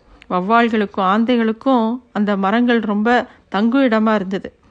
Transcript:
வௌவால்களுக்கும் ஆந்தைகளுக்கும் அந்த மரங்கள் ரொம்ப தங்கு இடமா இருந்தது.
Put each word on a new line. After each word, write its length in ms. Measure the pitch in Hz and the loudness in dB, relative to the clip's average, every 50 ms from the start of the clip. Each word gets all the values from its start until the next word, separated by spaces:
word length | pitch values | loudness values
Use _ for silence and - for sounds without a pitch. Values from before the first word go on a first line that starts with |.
| _ _ - - - - | _ _ -20 -20 -10 -6
வௌவால்களுக்கும் 640 | 185 180 180 196 226 233 233 226 233 220 208 202 - | -4 -4 0 2 2 2 2 2 0 -2 -2 -2 -2
ஆந்தைகளுக்கும் 1040 | 214 190 185 196 220 233 226 247 233 226 220 220 226 - 269 262 240 220 220 240 254 - _ - | -2 0 0 2 2 2 0 0 0 0 -2 -2 -2 -2 0 0 2 0 0 -4 -6 -8 _ -4
அந்த 240 | 202 208 196 208 | -2 -2 0 0
மரங்கள் 440 | 196 196 190 214 240 247 240 233 233 | 0 0 0 0 0 2 2 0 0
ரொம்ப 460 | 208 208 202 208 214 233 247 240 - - - - _ _ | 0 -2 -2 -2 0 2 2 0 0 -4 -8 -20 _ _
தங்கு 300 | - 190 214 233 233 277 | -4 -2 0 0 2 2
இடமா 360 | 269 247 220 220 220 226 220 | 2 2 2 2 2 2 0
இருந்தது. 440 | 208 185 190 196 190 - - - _ _ _ | 0 -2 -4 -6 -8 -8 -10 -16 _ _ _